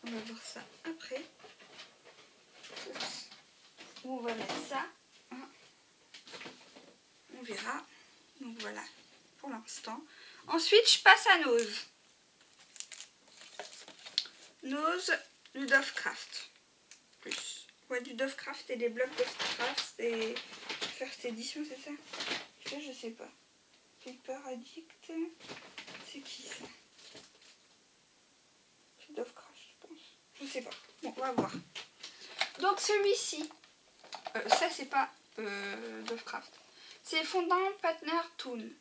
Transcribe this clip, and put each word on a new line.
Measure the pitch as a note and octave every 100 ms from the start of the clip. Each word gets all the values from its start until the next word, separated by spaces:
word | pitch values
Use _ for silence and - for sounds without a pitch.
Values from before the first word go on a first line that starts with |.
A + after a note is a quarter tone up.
On | A#3
va | A3+
voir | A3 A#3
ça | - - - -
après. | E4 D#4+ - C4 D#4+ - - - - - - - - - - - - - - - -
Oups. | - - - - - - - - - - -
Où | B3+ C4
on |
va | A#3
mettre | A3+ - D4+ -
ça, | C4+ E4+ - - - -
hein. | B3+ C4+ - - - - - - - - - - - - - - - - - - B3+
On |
verra. | A#3+ G3 A3+ C#4+ - - - - - -
Donc | C4 A3+
voilà, | G#3 G#3+ - - - - - -
pour | C#4
l'instant. | A3+ A3+ - - A#3 D#4 - - - -
Ensuite, | D#4+ E4 G#4 A#4
je | -
passe | F4+ G4+ A#4
à | F4+
Nose. | C#4 A#3 A3 G#3+ - - - - - - - - - - - - - - - - - - - - - - - - - - - -
Nose | C4 C#4 D#4 F4+ F4+ D#4+ - - -
du | C4+ C4+
Dovecraft. | C4+ C#4 - - - - - - - - - - - - -
Plus. | - - - - - - -
Ouais, | B3
du | A#3+
Dovecraft | A#3 C4+ - - - -
et | B3
des | A#3+
blocs | A3+ C4 D#4
Dovecraft | B4 - - - B3 C#4+ - -
et | A#3 A3+ A3 A#3+ - - - - - -
First | C4 -
Edition, | B3 A3+ A#3 D4+ D4+
c'est | C4
ça ? | D4 D4 - - - - - - -
Ça, | C#4+
je | D4
sais | B3 A#3
pas. | A3+ - - - - - - - -
Flipper | B3+ B3+ - C4+ C4
Addict. | B3 - - D#4+ - - E4 E4 - - - - - - - -
C'est | C#4
qui | - -
ça ? | - - - - - - - - - - - - - - - - - - - - - - - - - -
C'est | -
Dovecraft, | D4+ A#4+ - - -
je | - - -
pense. | D#4 - - - -
Je | C#4
sais | C4+
pas. | A#3 - - -
Bon, | D#4 -
on |
va | C4
voir. | A#3+ - - - - - - - - - - - -
Donc | F4+ G4
celui-ci. | - G#4 G4+ G4 - D4+ - - - - - - - - - A3
Euh, | A3
ça, | - E4+
c'est | - C4
pas, | C#4 - - - -
euh, | G#3+ G3+ G3+ G#3 A#3 A3
Dovecraft. | A3 A#3 - - - - - - - -
C'est | - D#4+
fondant | D#4+ F#4+ E4+ F#4 F#4+ G4+
Partner | E4+ D#4+ D#4 E4 E4 -
Toon. | C4 A#3+ A3 -